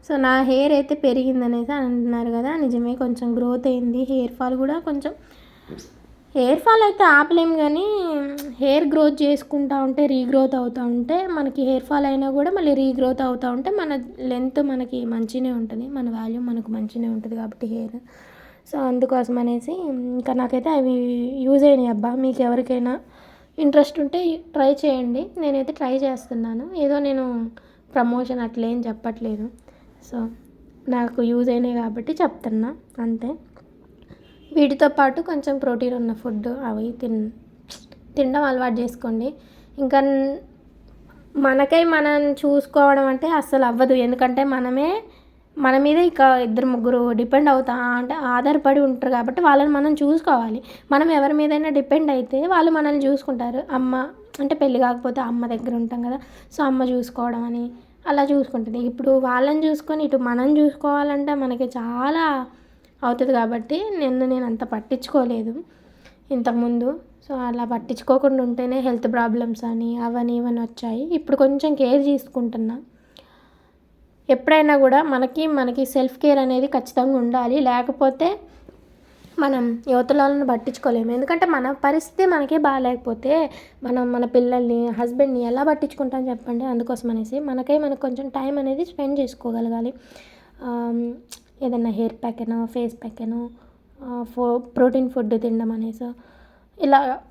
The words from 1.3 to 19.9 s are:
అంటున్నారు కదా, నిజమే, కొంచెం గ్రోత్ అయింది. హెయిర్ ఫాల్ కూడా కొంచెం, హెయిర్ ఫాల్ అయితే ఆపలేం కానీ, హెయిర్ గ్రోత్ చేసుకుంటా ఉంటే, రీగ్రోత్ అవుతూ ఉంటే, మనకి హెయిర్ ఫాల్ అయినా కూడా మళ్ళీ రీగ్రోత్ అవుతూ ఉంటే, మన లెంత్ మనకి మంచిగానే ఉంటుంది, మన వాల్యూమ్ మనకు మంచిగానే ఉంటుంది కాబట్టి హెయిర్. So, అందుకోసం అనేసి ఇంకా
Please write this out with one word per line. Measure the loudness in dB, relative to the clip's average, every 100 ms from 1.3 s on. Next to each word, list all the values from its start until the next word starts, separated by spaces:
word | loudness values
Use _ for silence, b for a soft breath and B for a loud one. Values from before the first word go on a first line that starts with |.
| 0 0 -2 -2
అంటున్నారు | -2 -2 -2 -2 -2 -2
కదా, | -2 -2 -2
నిజమే, | 0 0 -2
కొంచెం | -2 -4 -2 -2 -2
గ్రోత్ | 0 0 0
అయింది. | 0 0 -2
హెయిర్ | 0 -2 -2
ఫాల్ | -4 -4 -2
కూడా | -2 -2
కొంచెం, | -4 -6 -6 -12 B B B B B B B B -20 -20 _ 0
హెయిర్ | 2 4
ఫాల్ | 6 6
అయితే | 4 4
ఆపలేం | 6 6 6 2 2 2
కానీ, | 0 0 -2 -2 -2 -4 -6 -8 -12
హెయిర్ | -2 2 4 4
గ్రోత్ | 4 4 4
చేసుకుంటా | 2 2 0 -4 0 0
ఉంటే, | 0 2 2
రీగ్రోత్ | 2 2 4 4
అవుతూ | 2 -2 -4
ఉంటే, | -2 -2 0 -2 0
మనకి | -2 -2 -2
హెయిర్ | 0 0
ఫాల్ | 0 0 0
అయినా | 0 0
కూడా | 0 0
మళ్ళీ | 2 2
రీగ్రోత్ | 2 2 2 0 0
అవుతూ | -2 -2 -4
ఉంటే, | -4 -2
మన | -2 -2 -4 -8 -10
లెంత్ | -6 -4 -2 -2
మనకి | -2 -2 -4 -6
మంచిగానే | -4 -4 -4 -4 -4
ఉంటుంది, | -4 -6 -8 -8
మన | -6 -6
వాల్యూమ్ | -6 -6 -6 -4
మనకు | -6 -6
మంచిగానే | -6 -6 -4 -4
ఉంటుంది | -4 -6 -8
కాబట్టి | -10 -8 -8
హెయిర్. | -6 -8 -12 B B B B B B -10
So, | -4
అందుకోసం | -2 0 0 0 0 -2
అనేసి | -2 -4 -6
ఇంకా | -8 -6